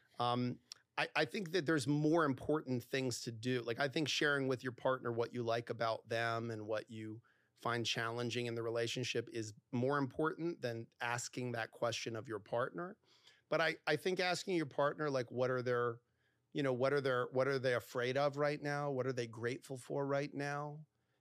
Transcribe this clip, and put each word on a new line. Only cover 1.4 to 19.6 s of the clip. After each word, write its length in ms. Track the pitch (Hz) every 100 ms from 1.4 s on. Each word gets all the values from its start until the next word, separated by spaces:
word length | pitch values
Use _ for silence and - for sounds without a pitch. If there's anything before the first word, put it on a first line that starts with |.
| 170
that 120 | 180 147
there's 220 | 160 127
more 380 | 147 151 170 147
important 580 | 127 - 156 135 127
things 380 | - 135 131 117
to 100 | -
do. 300 | 113 120 127
Like, 180 | 117 113
I 80 | 143
think 200 | 160 151
sharing 400 | - 151 143 131
with 160 | 127
your 100 | 131
partner 380 | 117 131 131 120
what 220 | 117 117
you 100 | 120
like 260 | 113 117 117
about 380 | 117 113 110 110
them 420 | 117 117 117 117
and 160 | 110 107
what 220 | 107 107
you 320 | 110 110 110 - _ _ _
find 240 | 120 117 113
challenging 640 | - 113 120 120 120 120
in 80 | 117
the 80 |
relationship 640 | 113 117 117 127 120 120 117
is 220 | 117 110 107 _
more 260 | 123 127 143
important 640 | 135 - 156 - 170 -
than 260 | 123 117 113 -
asking 540 | 120 120 - - 123
that 180 | 117 113
question 440 | - 117 113 123 113
of 120 | 113
your 120 | 107
partner. 580 | - 120 123 - 180 214 _ _ - - _
But 120 | 160
I, 160 | 160 160 -
I 80 | 151
think 240 | 190 185
asking 360 | 180 170 - 180
your 80 | 143
partner, 440 | - 143 160 151
like, 220 | 131 123
what 180 | 120 127
are 120 | 127
their, 380 | 123 123 120 117 _ _ _ _ _
you 100 | 151
know, 100 | 135
what 200 | 123 135
are 80 | 143
their, 260 | 131 123 123
what 160 | 127 131
are 120 | 139
they 140 | 131 120
afraid 420 | - 127 123 131
of 200 | 147 135
right 240 | 147 151
now? 300 | 147 143 147
What 160 | 131 127
are 60 |
they 140 | 127 120
grateful 500 | 110 120 135